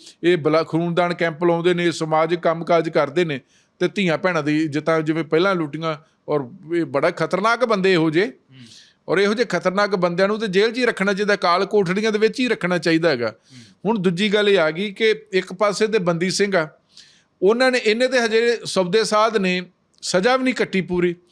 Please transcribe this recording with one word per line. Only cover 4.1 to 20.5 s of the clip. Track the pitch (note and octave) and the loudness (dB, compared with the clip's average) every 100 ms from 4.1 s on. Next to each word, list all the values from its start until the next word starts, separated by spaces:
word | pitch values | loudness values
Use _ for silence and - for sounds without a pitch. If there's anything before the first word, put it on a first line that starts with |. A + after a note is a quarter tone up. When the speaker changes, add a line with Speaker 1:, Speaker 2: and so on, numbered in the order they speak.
| D3+ | 0
Speaker 1:
ਭੈਣਾਂ | F#3 E3 | 0 0
ਦੀ | D3 D3+ | 0 0
ਇੱਜ਼ਤਾਂ | D#3+ C#3+ D#3 D#3+ | 0 -2 0 0
ਜਿਵੇਂ | D#3 D#3+ | 0 -4
ਪਹਿਲਾਂ | D3+ D#3+ G3 F#3 | 0 0 2 0
ਲੁੱਟੀਆਂ। | D#3 D#3 E3 D3+ _ _ - | -4 -6 -6 -8 _ _ -6
ਔਰ | D3 B2+ - D3+ E3+ | -4 -6 -14 -6 -4
ਇਹ | D3+ | -2
ਬੜਾ | C3+ D#3 | 0 0
ਖਤਰਨਾਕ | E3+ D#3+ F#3 G#3+ A#3 A#3+ | -2 -2 0 0 0 0
ਬੰਦੇ | G#3 F#3+ | 0 2
ਇਹੋ | F3+ D#3+ | 2 2
ਜਿਹੇ, | D#3+ A3+ | 2 0
Speaker 2:
ਹੂੰ। | - _ C3 A#2 - - _ - | -4 _ -20 -20 -20 -20 _ -2
Speaker 1:
ਔਰ | D#3+ | 0
ਇਹੋ | G3+ | 2
ਜਿਹੇ | A3 A#3+ | 0 0
ਖਤਰਨਾਕ | F3 F#3 F#3 G#3 G3 | -2 0 0 0 0
ਬੰਦਿਆਂ | F3 F3 G3 | 0 2 0
ਨੂੰ | G#3+ | 0
ਤੇ | A3 | -2
ਜੇਲ੍ਹ | F#3 A3 | 2 0
'ਚ | A#3+ | 2
ਹੀ | A#3+ | -2
ਰੱਖਣਾ | - G3 | 0 -2
ਚਾਹੀਦਾ, | G3 G#3 G3 | 0 0 0
ਕਾਲ | F3+ F3 F#3+ | 2 2 2
ਕੋਠੜੀਆਂ | G#3 F3 F#3+ A3 | 0 0 0 0
ਦੇ | G#3+ | 2
ਵਿੱਚ | A3 A3 | 0 0
ਹੀ | B3+ | -2
ਰੱਖਣਾ | A3 F3+ F3+ | -2 -2 -2
ਚਾਹੀਦਾ | E3+ E3 E3 | 0 2 2
ਹੈਗਾ। | C3 A#2 | 0 -4
Speaker 2:
ਹੂੰ। | - _ B2+ A2+ _ F#3 | -8 _ -20 -20 _ -4
Speaker 1:
ਹੁਣ | A3+ | 0
ਦੂਜੀ | F3+ E3+ G#3+ | 0 0 0
ਗੱਲ | G#3 G#3 | 2 4
ਇਹ | G3 | 4
ਆ | D#3 | 2
ਗਈ | D#3+ G#3 | -2 -6
ਕਿ | G3 A3 G#3+ - | -2 0 0 -2
ਇੱਕ | F#3 F3+ | -4 -4
ਪਾਸੇ | F#3 G#3 F#3 G#3+ | -2 -2 0 0
ਤੇ | G#3+ | 0
ਬੰਦੀ | F3 E3 F#3 | 0 -2 -2
ਸਿੰਘ | - G3+ F#3+ | -2 0 0
ਆ, | D#3 - _ - - _ _ - | -2 -8 _ -20 -20 _ _ -2
ਉਹਨਾਂ | F#3 A3+ C4 | 0 2 2
ਨੇ, | B3 G#3+ | 2 0
ਇਹਨੇ | A3+ B3+ | 2 2
ਤੇ | B3+ | 2
ਹਜੇ | A#3 A3 A#3 A3+ D#3+ | 2 2 2 0 -2
ਸੌਦੇ | - F3+ G#3+ | -2 0 0
ਸਾਧ | G#3+ G#3+ A3 A3 | 2 2 2 2
ਨੇ | F#3 F3+ F3 _ _ _ | -2 -2 -6 _ _ _
ਸਜ਼ਾ | - F3+ G#3+ B3+ | -2 0 2 2
ਵੀ | |
ਨਹੀਂ | C4 | 0